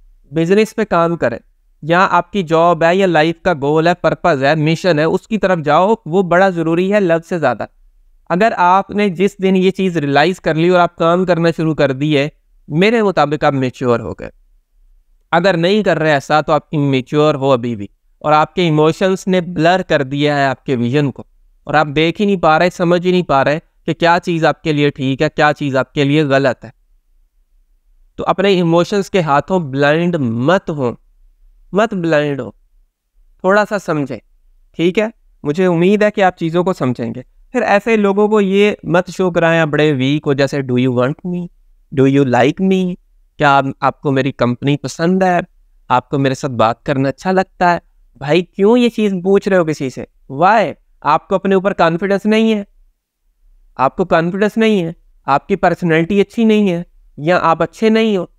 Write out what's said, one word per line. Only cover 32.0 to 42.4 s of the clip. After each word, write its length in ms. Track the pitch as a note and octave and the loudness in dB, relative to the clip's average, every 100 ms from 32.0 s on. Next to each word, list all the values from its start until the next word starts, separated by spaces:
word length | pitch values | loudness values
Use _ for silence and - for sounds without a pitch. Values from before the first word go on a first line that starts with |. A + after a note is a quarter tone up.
| E3 D3+ D3 C3+ | -2 0 -2 -4
हो, 140 | A2 - _ _ _ _ _ _ _ _ | -8 -14 _ _ _ _ _ _ _ _
थोड़ा 200 | F#3 G3+ | 0 0
सा 140 | G#3 G#3 | 0 -4
समझें, 400 | - D#3 C3+ A2+ - _ _ _ _ | -4 -4 -4 -10 -16 _ _ _ _
ठीक 240 | - E3+ F#3 | -4 -2 0
है? 140 | G#3+ - _ _ | -4 -6 _ _
मुझे 220 | C#3+ D3+ F#3 | -6 -2 0
उम्मीद 360 | E3 F3+ G#3 | 2 2 2
है 80 | G#3 | 0
कि 100 | G#3 | 2
आप 140 | F#3 | 0
चीज़ों 300 | F3+ E3 E3+ | 0 -4 -2
को 80 | F3+ | -2
समझेंगे। 520 | F3+ C3 A#2+ A#2 A#2+ - _ _ | -2 -4 -4 -8 -10 -16 _ _
फिर 100 | B3 | -4
ऐसे 340 | - G3+ A3+ A3 | 0 0 0 0
लोगों 320 | G3+ G3 G#3 | 2 2 2
को 120 | G#3+ | 2
ये 380 | G3 G3 G#3 - - | 2 2 0 0 -2
मत 240 | E3+ F3+ | -2 -2
शो 200 | E3+ F#3 | -2 -2
कराएं 300 | E3+ E3 E3 | 0 2 2
आप 80 | D#3 | 0
बड़े 240 | D3 D3+ | 0 0
वीक 320 | C3+ C3 D3+ | 0 0 -2
हो, 100 | D3 | -2
जैसे, 280 | C#3 C#3 C#3+ | -2 -2 -2
"Do 120 | C3 | -2
you 140 | B2 C3 | 0 0
want 260 | B2 B2+ D#3 F3+ | 0 -2 -4 -8
me? 220 | F3 F3 - _ _ _ | -10 -10 -16 _ _ _
Do 120 | C#3 C3+ | 2 2
you 180 | C#3 | 4
like 360 | C#3 A#2+ | 2 2